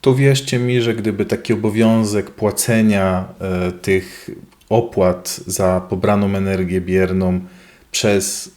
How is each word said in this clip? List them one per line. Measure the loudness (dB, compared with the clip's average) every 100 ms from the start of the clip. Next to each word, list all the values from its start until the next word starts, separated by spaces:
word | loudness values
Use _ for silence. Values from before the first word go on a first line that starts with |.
to | 2 4
wierzcie | 4 2 0 -2
mi, | 0 0
że | 0
gdyby | 0 -2 -2 -2
taki | -4 -2
obowiązek | 0 0 2 4 4 2 -2 -4
płacenia, | -2 -2 0 0 2 4 4 2 0 -4 -8
e, | -4 -2 -4
tych | -4 0 0 0 -16 -16 -16 -18 _ _
opłat | 0 0 0 2 0 -6 -12 -8
za | -2 0 0 -2
pobraną | -2 0 2 2 0
energię | -2 -2 -2 -2
bierną | 0 0 2 2 0 0 -4 -20 -20 _ _
przez | -2 2 2 0 -8 -12